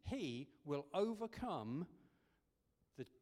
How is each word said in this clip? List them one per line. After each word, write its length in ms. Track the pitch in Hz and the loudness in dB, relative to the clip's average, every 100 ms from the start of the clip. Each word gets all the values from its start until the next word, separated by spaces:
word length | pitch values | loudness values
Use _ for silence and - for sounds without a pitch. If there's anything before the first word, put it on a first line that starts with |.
he 440 | - 269 151 120 143 - | -4 0 0 0 -4 -8
will 220 | 147 143 - | 0 0 2
overcome 920 | 185 220 214 226 - 247 151 110 139 175 - - - _ _ _ _ _ _ _ - | 2 2 2 -4 -2 -2 0 0 -2 -4 -8 -20 -20 _ _ _ _ _ _ _ -12
the, 80 | 120 - | -12 -12